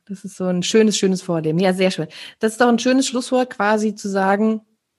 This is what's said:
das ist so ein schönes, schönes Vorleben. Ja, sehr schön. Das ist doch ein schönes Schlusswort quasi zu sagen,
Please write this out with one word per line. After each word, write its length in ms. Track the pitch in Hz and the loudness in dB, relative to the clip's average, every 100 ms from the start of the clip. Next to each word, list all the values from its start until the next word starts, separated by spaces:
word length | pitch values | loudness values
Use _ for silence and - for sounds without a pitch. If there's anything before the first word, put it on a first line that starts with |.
| - | -18
das 180 | 190 | -16
ist 120 | 190 - | -14 -8
so 80 | |
ein 180 | 185 180 | -4 -2
schönes, 340 | 180 220 214 202 | 2 4 4 2
schönes 260 | 190 185 | 0 0
Vorleben. 360 | - 170 156 165 | -2 -4 0 0
Ja, 140 | 190 | 2
sehr 180 | 185 185 | 2 0
schön. 160 | 185 160 - - - | -2 -8 -12 -20 -4
Das 140 | 220 | -2
ist 80 | - | 2
doch 80 | 240 | 2
ein 100 | 233 | 2
schönes 300 | 254 262 262 | 2 2 0
Schlusswort 420 | 240 254 254 254 | -4 -2 -2 -2
quasi 440 | - 202 214 214 208 | -2 0 0 -2 -4
zu 120 | 202 | -4
sagen, 520 | 196 190 202 220 220 _ _ _ | -2 0 2 0 -2 _ _ _